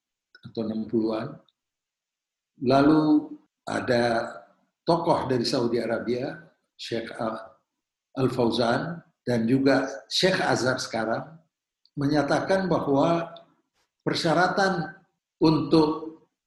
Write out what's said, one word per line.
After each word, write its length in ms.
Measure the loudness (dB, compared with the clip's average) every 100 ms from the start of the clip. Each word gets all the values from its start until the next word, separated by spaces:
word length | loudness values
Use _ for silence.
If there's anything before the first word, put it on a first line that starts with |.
| _ _ _ -20 -14
atau 120 | -8
enam 240 | -6 -6 -4
puluhan, 480 | -2 -2 -4 -8 -12 _ _ _ _ _ _ _ _ _ _ _ -6
lalu 720 | 2 4 6 6 4 2 0 -10 _ _ -8
ada 640 | -4 0 2 2 0 -4 -10 -20 _ _ _ -2
tokoh 400 | 0 2 0 0
dari 160 | -2
Saudi 320 | 0 -2 -2 -2
Arabia, 640 | -2 -4 -4 -4 -6 -10 -16 _ _ -16
Syekh 320 | -8 -8 -8 -8
Al-, 320 | -8 -8 -12 _ _ _ _ _ _ -2
Al-Fauzan, 880 | -2 0 0 0 0 0 -4 -10 -16 _ -4
dan 160 | 0
juga 480 | 2 2 4 2 0 -8 -8
Syekh 320 | 0 2 2
Azhar 400 | 0 0 0 -2
sekarang, 560 | -4 -6 -4 -4 -6 -18 _ _ _ _ _ -4
menyatakan 720 | 0 0 2 0 0 0 0
bahwa 560 | 0 2 2 4 2 -2 -12 -20 _ _ _ _ _ -4
persyaratan 880 | 0 2 2 2 2 0 0 -4 -10 _ _ _ 2
untuk, 880 | 4 4 4 4 4 0 -8 -16 _ _